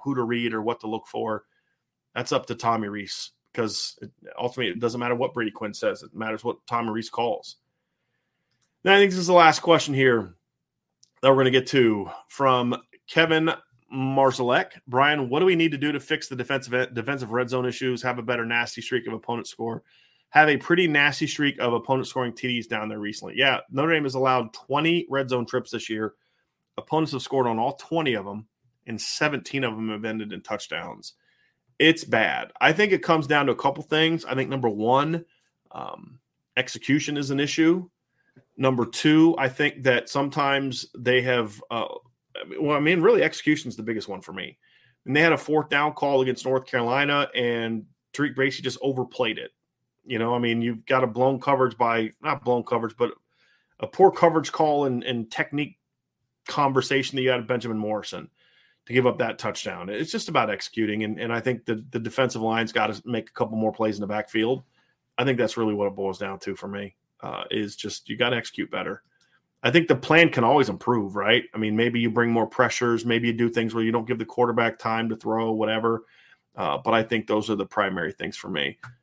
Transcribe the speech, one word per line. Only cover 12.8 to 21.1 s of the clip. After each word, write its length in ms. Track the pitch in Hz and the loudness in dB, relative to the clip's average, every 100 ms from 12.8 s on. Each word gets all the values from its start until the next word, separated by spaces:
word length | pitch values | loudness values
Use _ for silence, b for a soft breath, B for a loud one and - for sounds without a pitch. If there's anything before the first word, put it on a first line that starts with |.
| - _ - | -8 _ -4
Kevin 460 | - 165 160 160 - _ _ _ | 2 2 2 0 -2 _ _ _
Marzalek. 840 | 131 131 139 135 131 123 143 190 - - | -4 -2 2 2 2 2 2 0 -8 -2
"Brian, 420 | 123 143 151 127 | 2 4 4 0
what 100 | 143 | 2
do 60 | 185 | 4
we 100 | 170 | 4
need 160 | 165 | 2
to 60 | 139 | 0
do 160 | 147 | -2
to 60 | 143 | -4
fix 260 | - 156 - | -4 -4 -4
the 80 | 127 | -8
defensive, 580 | 120 135 131 123 123 | -4 -4 -2 -2 0
defensive 380 | 117 113 139 113 | -4 -4 -4 -4
red 180 | 120 123 | -2 -2
zone 160 | 127 127 | -2 -2
issues, 360 | 120 131 120 | -2 -4 -2
have 180 | 127 123 | -4 -4
a 20 | |
better 240 | 113 120 113 | -2 -4 -2
nasty 360 | 120 117 - | -2 -2 -6
streak 260 | - 127 117 | -4 -4 -4
of 60 | |
opponent 340 | 110 - 117 - | -8 -6 -8 -8
score? 340 | - 117 113 b b b b b | -8 -8 -8 b b b b b
Have 180 | 151 151 | 4 6
a 80 | 143 | 4
pretty 320 | - 175 175 | 2 2 4
nasty 360 | 147 143 | 4 2